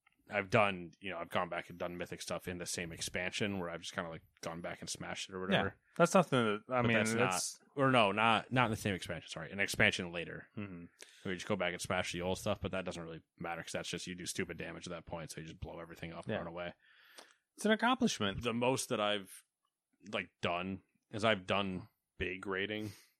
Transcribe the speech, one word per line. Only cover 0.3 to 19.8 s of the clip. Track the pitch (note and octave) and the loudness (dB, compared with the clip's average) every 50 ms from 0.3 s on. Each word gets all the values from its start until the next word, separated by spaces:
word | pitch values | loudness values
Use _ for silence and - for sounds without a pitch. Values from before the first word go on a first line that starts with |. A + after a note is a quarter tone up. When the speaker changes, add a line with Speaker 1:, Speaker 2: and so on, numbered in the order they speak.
Speaker 1:
I've | G#2 G2+ G2 F#2 | -2 -2 2 4
done, | G#2 A2+ G#2 G2+ F#2+ F2 F2 E2 - _ | 6 6 6 4 2 -2 -6 -10 -12 _
you | - G2 | -8 -6
know, | F2 E2+ | -6 -6
I've | E2+ E2 | -6 -2
gone | - G2+ F2+ E2+ | 0 0 0 0
back | E2+ F2 - - | -2 -6 -6 -8
and | F2+ F2 | -6 -6
done | F#2 F2 F2 F2 | -6 -4 -4 -6
Mythic | F2 - F2 E2 | -8 -8 -8 -8
stuff | - - F2+ E2+ - F2+ | -6 -6 -6 -4 -4 -6
in | F2+ | -6
the | F2 F2 | -6 -6
same | - - G2 F2+ E2 | -4 -4 -4 -4 -6
expansion | E2 D#2+ - - - F#2+ F2+ F2+ - - A#2 G2+ G2+ F#2+ | -6 -8 -6 -4 -2 -2 -2 -2 -2 0 0 0 0 -2
where | F2 E2+ | -4 -4
I've | E2+ E2 | -6 -8
just | - - - | -8 -6 -6
kinda, | G2 F2+ E2 | -6 -4 -4
like, | E2 D#2+ - _ _ _ | -8 -10 -12 _ _ _
gone | - E2+ E2 E2+ | -8 -8 -6 -6
back | F2 F2 E2+ - | -6 -8 -8 -8
and | E2+ - | -8 -8
smashed | - - F2 - - - - - | -8 -8 -6 -6 -6 -6 -6 -6
it | F#2+ | -6
or | F#2 | -4
Speaker 2:
Yeah. | F#2 F#3+ G3 C3+ | 0 2 2 2
Speaker 1:
whatever. | F#2+ G2 - _ _ _ _ - | 2 0 -4 _ _ _ _ 4
Speaker 2:
That's | E3+ E3 - | 4 6 6
nothing | F#3+ E3+ - C#3 B2+ A#2 | 4 4 6 4 4 4
that, | G#2+ G#2 G#2+ - - B2+ | 4 2 0 -2 0 2
I | B2 | 2
Speaker 1:
But | A#2+ A#2+ | 4 4
Speaker 2:
mean, | A2+ | 4
Speaker 1:
that's | A2 G#2+ A2 | 4 4 4
Speaker 2:
that's | A2+ A2 G2 F#2+ F#2 F2+ - - - - - _ _ | 4 2 2 2 2 0 -2 -4 -6 -12 -18 _ _
Speaker 1:
not, | C#3+ C3+ | 2 4
or | C3+ | 6
no, | B2+ A#2+ G#2+ G2 | 8 8 6 6
not, | G2 G#2+ A2 A2+ A2 G2+ - - | 6 6 6 6 6 4 2 2
not | A#2+ B2+ B2 | 4 4 4
in | A2 | 4
the | A2 - | 2 0
same | - G#2+ F#2+ | 0 0 0
expansion, | F2 - - F2 E2 - - | 0 -2 -6 -6 -8 -8 -10
sorry. | - - C#3+ - | -10 -10 -8 -6
An | F#2+ G2+ | -2 0
expansion | G2 F2+ - - A2 G#2 - - F#2+ E2+ | 0 2 4 6 6 6 6 4 -2 -4
later. | E2+ F2 E2 D#2+ D#2+ D#2 - - _ A2 | -4 -6 -6 -6 -8 -10 -12 -12 _ -10
Speaker 2:
Mm-hmm. | G#2 G2+ F2 E2+ E2+ F2 _ - - - - - | -8 -8 -10 -12 -14 -16 _ -20 -20 -20 -18 -10
Speaker 1:
Where | - G2+ | -6 -4
you | F#2 | -4
just | F2 - | -4 -2
go | - G#2+ | -2 0
back | F#2 F2+ F2 F2 | 2 2 0 0
and | F2 | -2
smash | - - G2 F2+ F2+ - | -2 0 0 0 0 0
the | - F2 | -2 -2
old | F2 F#2 F#2 - | 0 0 0 0
stuff, | - A2 G2 - | 0 -2 -2 0
but | - F#2+ | -2 -4
that | F#2 F#2+ F2+ | -4 -4 -4
doesn't | F2+ E2+ E2+ | -4 -6 -6
really | E2 D#2+ E2 D#2 - _ _ - | -8 -10 -10 -12 -14 _ _ -8
matter | F2 E2+ E2+ E2 | -6 -6 -6 -6
'cause | E2 - | -6 -6
that's | - F2+ E2+ - | -6 -6 -4 -4
just, | - E2+ - | -6 -6 -6
you | F#2 F2+ | -8 -8
do | F2+ F2 | -6 -6
stupid | - - - F#2 E2 E2 | -4 -4 -4 -4 -4 -6
damage | D#2+ E2+ E2+ E2 E2 - | -8 -8 -8 -10 -10 -10
at | F2+ F2 | -10 -10
that | E2 - | -10 -8
point, | - F2 E2+ D#2+ D2+ | -10 -8 -8 -8 -10
so | - D#2+ | -10 -10
you | D#2+ | -10
just | D#2+ D#2+ - | -10 -10 -10
blow | - D#2+ D#2+ E2 | -12 -10 -10 -12
everything | E2+ E2 E2 - - E2 - | -12 -14 -12 -12 -10 -10 -10
up | E3+ - | -8 -4
and | - | -4
Speaker 2:
Yeah. | A2 - | -4 -4
Speaker 1:
run | - | -4
away. | E3+ E3 F3 F3 F3 - _ _ - - - - - - - - - _ _ _ _ _ | -6 -6 -6 -6 -8 -8 _ _ -20 -20 -20 -20 -20 -20 -20 -20 -20 _ _ _ _ _
Speaker 2:
It's | - - | -2 2
an | G#3 | 2
accomplishment. | A3 G#3 A3+ A#3+ C4 - A#3+ A3 - - G#2+ G2 F#2+ F2 | 2 4 4 2 4 4 2 2 2 0 0 0 0 -2
Speaker 1:
The | A2 A#2+ A2 | -2 0 0
most | A#2+ B2 B2+ C3 B2 - - | 2 4 4 2 2 0 0
that | B2 G#2 | 0 2
I've, | G#2 G#2 G#2 G2+ F#2+ - - - - _ _ _ _ _ _ _ | 2 2 2 0 -4 -8 -16 -20 -20 _ _ _ _ _ _ _